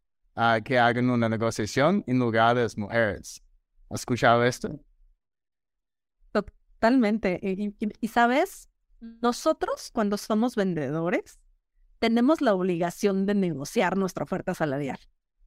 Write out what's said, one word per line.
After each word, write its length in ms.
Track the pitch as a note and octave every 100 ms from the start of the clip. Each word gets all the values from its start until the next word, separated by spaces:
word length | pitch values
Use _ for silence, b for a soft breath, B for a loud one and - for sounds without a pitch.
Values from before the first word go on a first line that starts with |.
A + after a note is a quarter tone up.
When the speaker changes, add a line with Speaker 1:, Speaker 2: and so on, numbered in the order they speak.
| _ _ _ -
Speaker 1:
ah, 240 | A#2 A2+ G#2+
que 140 | B2+
hagan 320 | A#2+ A#2+ B2
una 180 | A#2+ A#2
negociación 760 | A2 A#2 - G#2+ - D3 G3+ -
en 100 | B2+
lugar 380 | A#2+ A2 A2+ B2
de 80 |
las 120 | A2+ -
mujeres. 680 | G2+ A#2 A2 F2 - - _ _ _ _ -
¿Has 120 | G#2+
escuchado 420 | - A#2+ B2 A#2+
esto? 360 | A#2+ - - D3 _ _ _ _ _ _ _ _ _ _ _ _ _ _ _
Speaker 2:
Totalmente. 1080 | G#3+ - _ _ - A3+ C4 G#3 G#3+ G3+ F3
Y, 240 | F#3+ F#3+ G#3
y, 240 | - G#3+ -
y, 80 | A3+
¿sabes? 600 | A#3+ A#3+ C4 F#4 - - _ _ _
Nosotros, 920 | A3+ A3+ A#3+ A#3+ D#4+ D#4 G4+ C#5+ -
cuando 240 | - G#3 G#3
somos 380 | - G#3+ B3 A3
vendedores, 840 | F#3+ D#3 C3+ D#3+ E3 C#4 - - _ _ _ _ _ -
tenemos 420 | A3+ A#3 B3 E4
la 140 | C4 F#3+
obligación 720 | F#3 E3+ F3 - G3+ F#3+ G3
de 80 | G#3
negociar 600 | F3+ C#3 C#3+ A3+ F3+ F#3+
nuestra 280 | F#3 -
oferta 320 | D3 E3+ - F3
salarial, 420 | D#3 C3+ C#3 - - _ _ _